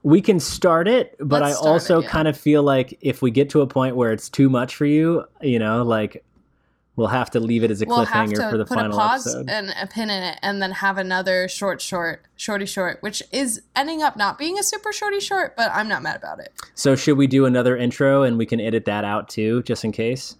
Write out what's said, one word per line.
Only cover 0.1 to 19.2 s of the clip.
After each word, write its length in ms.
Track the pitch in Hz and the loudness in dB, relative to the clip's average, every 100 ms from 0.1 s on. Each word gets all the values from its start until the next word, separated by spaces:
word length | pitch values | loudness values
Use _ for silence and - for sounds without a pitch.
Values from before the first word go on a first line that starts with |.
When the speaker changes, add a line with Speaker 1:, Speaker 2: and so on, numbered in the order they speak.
| 170 | 4
Speaker 1:
can 200 | 190 185 | 6 2
start 480 | - - 180 165 185 | 0 0 2 4 4
it, 260 | 247 - - | 2 0 -6
but 240 | 143 147 | 0 2
Speaker 2:
Let's 140 | 143 139 | 2 2
Speaker 1:
I 40 | |
Speaker 2:
start 60 | 156 | 4
Speaker 1:
also 280 | 165 170 170 | 2 4 2
Speaker 2:
it, 40 | |
yeah. 60 | - | 2
Speaker 1:
kind 180 | 160 156 | 0 0
of 80 | 143 | 0
feel 260 | 147 147 | 2 4
like 360 | 143 135 127 - | 4 2 0 -4
if 220 | 139 123 | -4 0
we 80 | 127 | 2
get 200 | 120 139 | 2 2
to 100 | 156 | 2
a 60 | 135 | 2
point 280 | 135 131 127 | 0 0 0
where 160 | 117 | 0
it's 160 | 110 - | 0 -4
too 200 | - 135 | 2 4
much 260 | 127 123 | 4 -2
for 100 | - 147 | -2 2
you, 380 | 151 160 170 - _ | 2 2 0 -4 _
you 180 | 139 120 | 0 0
know, 240 | 107 117 | 2 0
like, 400 | 120 110 104 - _ _ _ _ _ _ _ - | 2 0 -2 -8 _ _ _ _ _ _ _ -2
we'll 100 | 107 | 0
have 220 | 127 120 | 0 0
to 100 | 120 | -2
leave 220 | 113 117 | 0 2
it 60 | 113 | 2
as 100 | 104 | 0
a 60 | 110 | 0
Speaker 2:
We'll 180 | 240 | 0
have 240 | - - 107 | 2 0 0
Speaker 1:
cliffhanger 60 | |
Speaker 2:
to 160 | 208 220 | -2 -2
Speaker 1:
for 80 | 220 | -2
the 60 | 214 | -2
Speaker 2:
put 100 | 247 | -2
a 40 | |
Speaker 1:
final 180 | 110 147 | -2 0
Speaker 2:
pause 280 | 214 262 226 | 0 0 -4
Speaker 1:
episode. 220 | 127 131 | -8 -4
Speaker 2:
and 240 | 214 196 - | -6 -6 -8
a 60 | 196 | -8
pin 240 | 220 214 | -6 -4
in 120 | 196 | -4
it 160 | 180 - | -6 -6
and 180 | 202 202 | -6 -4
then 120 | 190 | -4
have 260 | 190 196 190 | -2 -2 -2
another 500 | 185 185 190 185 185 | -2 -2 0 0 -2
short, 320 | - 196 185 | -4 -4 -4
short, 420 | - 185 165 156 _ - | -6 -4 -4 -6 _ -12
shorty 300 | - 202 196 | -6 -4 -4
short, 320 | - 180 - | -4 -4 -4
which 200 | 208 202 - | -8 -10 -6
is 300 | 247 269 220 _ | -4 -4 -6 _
ending 280 | - 285 320 | -4 -4 -2
up 120 | 294 208 | -2 0
not 200 | 202 - | -4 -2
being 220 | 311 392 | -6 -4
a 40 | |
super 300 | - 415 427 | -4 -4 -8
shorty 260 | 415 415 403 | -6 -4 -4
short, 360 | 403 392 302 - | -2 -2 -4 -2
but 140 | 226 | -2
I'm 160 | 196 214 | -2 -4
not 140 | 175 | -4
mad 140 | 156 - | -6 -8
about 220 | - 80 | -12 -14
it. 120 | - - - | -16 -20 -18
Speaker 1:
So 200 | - 139 135 | -2 2 2
should 200 | - 139 | 2 4
we 100 | 139 | 4
do 200 | 135 131 | 4 4
another 300 | 123 123 123 | 4 2 2
intro 460 | 123 - 139 139 | -2 0 2 4
and 120 | 131 117 | 2 0
we 80 | |
can 160 | 113 117 | 0 -2
edit 240 | 110 113 107 | 0 -2 -2
that 180 | 104 | -4
out 240 | 104 104 | -2 -4